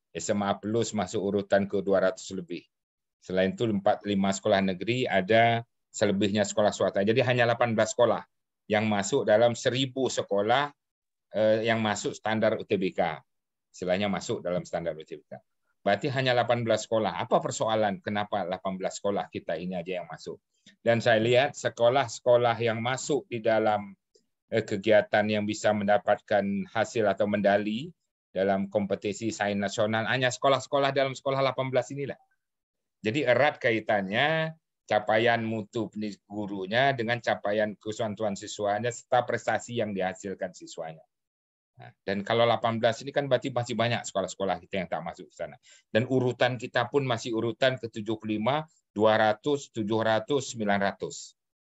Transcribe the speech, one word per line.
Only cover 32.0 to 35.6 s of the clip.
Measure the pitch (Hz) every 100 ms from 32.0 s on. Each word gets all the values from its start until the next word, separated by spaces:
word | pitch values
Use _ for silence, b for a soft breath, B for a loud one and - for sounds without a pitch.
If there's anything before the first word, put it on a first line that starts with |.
| 139 - _ _ _ _ _ _ _ _
Jadi | - 151
erat | 123 120 147 147
kaitannya | 123 113 107 104 95 110 147 160 160 160 _ _ -
capaian | 107 104 110 117 117 110
mutu | 110